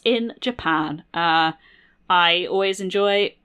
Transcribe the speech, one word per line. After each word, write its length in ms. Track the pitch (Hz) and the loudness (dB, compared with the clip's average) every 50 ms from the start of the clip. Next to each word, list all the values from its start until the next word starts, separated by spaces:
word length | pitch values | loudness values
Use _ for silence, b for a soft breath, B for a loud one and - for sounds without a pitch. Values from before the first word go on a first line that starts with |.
| - | -2
in 300 | 226 226 226 233 226 - - | 0 0 0 -2 -6 -8 -8
Japan. 640 | - 254 247 - - 160 156 156 156 151 151 165 - _ - | -8 -8 -6 -4 -2 -2 0 0 -2 -4 -8 -12 -12 _ -6
Uh, 380 | 170 170 170 160 165 160 160 156 b b b b b b b b b b - | -2 0 0 2 2 0 0 -2 b b b b b b b b b b 0
I 360 | 180 175 170 170 170 180 180 - | 2 4 4 4 2 0 -2 -2
always 300 | 190 190 196 190 190 202 | -2 0 0 0 -2 -4
enjoy 540 | 190 185 208 202 202 202 202 202 202 - - _ _ | -6 -4 -2 0 0 2 2 0 0 -2 -4 _ _